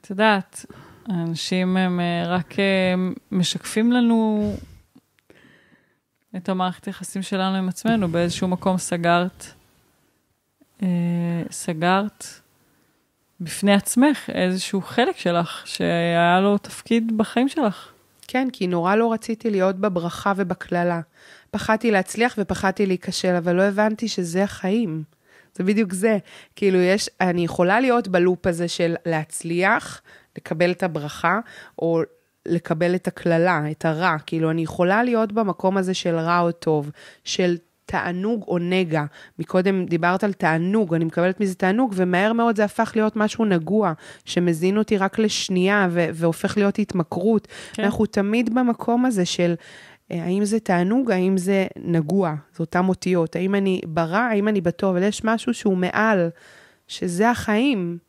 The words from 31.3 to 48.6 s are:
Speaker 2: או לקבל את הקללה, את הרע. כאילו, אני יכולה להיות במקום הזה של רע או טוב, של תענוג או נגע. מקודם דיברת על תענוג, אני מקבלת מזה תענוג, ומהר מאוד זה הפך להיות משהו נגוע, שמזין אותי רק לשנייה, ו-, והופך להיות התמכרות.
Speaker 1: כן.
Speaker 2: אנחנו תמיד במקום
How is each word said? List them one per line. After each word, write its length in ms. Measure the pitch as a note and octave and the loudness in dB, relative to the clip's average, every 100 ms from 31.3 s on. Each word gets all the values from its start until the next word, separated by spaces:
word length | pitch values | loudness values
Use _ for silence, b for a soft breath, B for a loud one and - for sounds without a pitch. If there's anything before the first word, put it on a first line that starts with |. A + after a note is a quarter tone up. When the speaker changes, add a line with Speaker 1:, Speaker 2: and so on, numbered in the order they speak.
| G3 A#3 B B - | 0 -4 B B -4
Speaker 2:
או 220 | E3 E3 E3 _ _ _ - | 0 0 -2 _ _ _ -4
לקבל 500 | E3+ - D#3+ F3 F3+ | -4 -2 0 0 0
את 120 | F#3 | -2
הקללה, 640 | - F3 E3 F3 E3+ D3+ | -4 0 2 2 2 -2
את 140 | D#3 E3 | -2 -2
הרע. 300 | D#3 F3+ D#3 - | 0 0 -2 -4
כאילו, 260 | E3 D#3+ | -2 0
אני 100 | D#3+ | 0
יכולה 420 | D#3+ - F3+ G3+ | -4 0 2 2
להיות 280 | B3 A#3 A3 | 2 0 0
במקום 460 | G#3 G#3 F3 F#3+ F#3+ | 0 -2 0 0 0
הזה 160 | F#3 | -2
של 220 | F#3 F3+ E3 | -2 -2 -2
רע 240 | D#3+ F3 | 0 2
או 120 | E3+ | 2
טוב, 400 | E3 - D3+ D3 B B B | 0 0 0 -2 B B B
של 340 | - - F3+ F3 _ _ - | -10 -2 0 0 _ _ -6
תענוג 580 | F#3 F3 F3+ G3+ A3+ - | -4 -4 -4 -2 -4 -2
או 100 | F3 | -2
נגע. 440 | F3 F#3 F3+ D#3 D3 B B - | 0 0 0 -2 -4 B B -14
מקודם 460 | E3 F#3 F#3 F#3+ F3 | -2 2 2 0 0
דיברת 380 | E3+ F3 F#3 | 0 2 2
על 100 | G#3 | 0
תענוג, 600 | F#3+ E3 D#3+ F3 G#3+ F#3+ | 0 0 2 2 0 2
אני 120 | E3 E3 | 0 0
מקבלת 340 | E3 F3+ F#3+ | 0 0 0
מזה 160 | G3+ F3+ | -4 0
תענוג, 380 | F#3 G#3 C4 F#3+ | 0 2 0 0
ומהר 380 | F3+ F3+ G#3 | 0 2 2
מאוד 220 | A#3 A#3 G#3+ | 2 2 2
זה 80 | G#3 | 0
הפך 260 | - A3 A3+ | 0 -2 0
להיות 200 | G#3+ G#3+ | 0 0
משהו 300 | G#3+ - A3 | -2 0 2
נגוע, 480 | F3+ D#3+ G#3 G3 D#3 B B - | 2 2 0 0 -2 B B -4
שמזין 520 | - F3 E3 F3+ G#3 | 0 2 2 2 2
אותי 200 | G#3+ G#3 | 2 2
רק 220 | F#3+ - | 0 0
לשנייה, 680 | G#3+ - - F#3 F#3 G#3 F#3 | 0 0 -2 2 4 4 2
ו-, 180 | E3+ E3 | 2 0
והופך 440 | D#3+ E3 D#3+ G3 - | 0 -2 0 -2 2
להיות 220 | G3+ G3+ | 0 0
התמכרות. 680 | G#3 F3+ D#3+ F3 G3 A3 - B B | -2 -2 -2 0 2 0 -2 B B
Speaker 1:
כן. 100 | B | B
Speaker 2:
אנחנו 220 | G3+ A#3 G#3 | -2 0 0
תמיד 500 | - G3+ A3+ A3+ | 0 0 0 0
במקום 500 | A#3 | 0